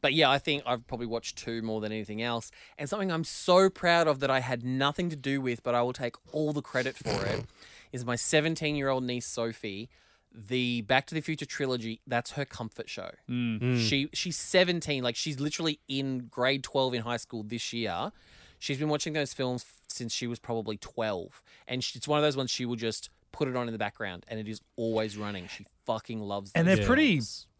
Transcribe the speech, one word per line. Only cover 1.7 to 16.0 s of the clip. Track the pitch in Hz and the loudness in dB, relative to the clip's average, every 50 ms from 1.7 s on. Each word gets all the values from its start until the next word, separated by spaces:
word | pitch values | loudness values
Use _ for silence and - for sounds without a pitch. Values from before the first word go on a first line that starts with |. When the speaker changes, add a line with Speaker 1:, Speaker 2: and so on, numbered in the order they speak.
| 110 110 | -2 -2
Speaker 1:
than | 107 107 | -2 -2
anything | 107 110 104 101 107 107 113 | -4 -4 -6 -6 -4 -4 -2
else. | 120 120 117 110 - - - - - - - | -2 -2 -2 -4 -6 -14 -18 -20 -20 -12 -10
And | 147 - | -6 -4
something | - 214 196 190 | -2 -2 0 0
I'm | 170 160 165 | 0 0 -2
so | - - - - - 180 180 190 190 | -2 -2 -2 4 6 8 8 8 8
proud | 190 - - 175 170 170 165 | 4 2 4 4 6 6 6
of | 156 147 135 | 4 4 2
that | 139 135 | 2 2
I | 131 131 | 2 2
had | 123 123 127 120 117 | 2 0 -2 -2 0
nothing | 127 127 131 135 143 147 - 180 170 | -2 0 2 2 2 2 2 -2 -2
to | 160 | -2
do | 143 127 139 139 139 | -2 -2 0 0 0
with, | 131 127 120 117 _ | 0 0 -2 -2 _
but | 123 120 | 0 2
I | 120 120 | 2 2
will | 123 127 | 2 0
take | - 135 120 - - _ - - | -2 -4 -6 -6 -8 _ -8 -4
all | 151 156 151 151 | -2 0 0 0
the | 147 143 | -2 -6
credit | - - 127 123 135 135 - | -2 -2 0 0 0 -4 -4
for | - 135 - - 98 | -6 -4 -2 -2 -2
it, | 98 - 117 117 - - - - - | -2 -2 -4 -4 -8 -16 -20 -20 -20
<coughs> | - - - _ - | -20 -20 -20 _ -10
is | 123 120 | -6 -2
my | 120 123 | -2 0
seventeen-year-old | 117 - - - 151 147 165 165 156 156 151 147 147 139 135 135 131 127 | 0 2 4 4 4 4 4 0 0 0 -2 0 0 2 2 2 2 0
niece | 123 123 123 120 | 0 -2 -2 -4
Sophie. | - - - 113 117 113 - - 110 98 98 113 123 _ _ _ _ _ _ _ _ _ | -4 -2 -2 -2 -2 -2 -4 -8 -8 -6 -6 -10 -12 _ _ _ _ _ _ _ _ _
The | 113 107 101 127 127 123 123 120 120 110 | -20 -8 -2 0 0 0 2 0 -2 0
Back | 104 131 131 135 | 4 2 2 2
to | - 165 | 2 -4
the | 160 147 | -4 -2
Future | - 160 151 147 | -2 -4 -4 -4
trilogy, | - - - 147 131 127 123 110 113 113 - _ | -8 -4 -4 -2 -2 -2 -2 -4 -6 -8 -8 _
that's | - 127 117 117 - - | -2 -2 -2 -2 -2 -4
her | - 139 | -6 -6
comfort | - - - 117 107 - - 117 - | -6 -6 -8 -8 -8 -8 -10 -12 -10
show. | - - 95 85 - _ _ - | -10 -10 -10 -12 -14 _ _ -4
Speaker 2:
Mm. | 123 123 120 117 113 110 | -2 -2 0 0 -2 0
Speaker 3:
Mm. | 123 127 127 123 113 110 | 0 2 2 2 2 2
Speaker 1:
She, | 147 139 139 151 - | 2 0 0 -2 -4
she's | - - 185 160 | -6 -6 -4 -2
seventeen, | - - - - 185 185 175 175 175 - - 147 135 123 | -2 0 4 6 6 6 6 4 0 0 -2 -2 0 0
like, | 123 120 | 0 -2
she's | - - 160 147 127 | -2 -4 -4 -2 -2
literally | 143 151 147 - 165 160 151 - _ - | -2 -2 -2 -2 -2 -2 -2 -4 _ -4
in | 139 135 | -4 -2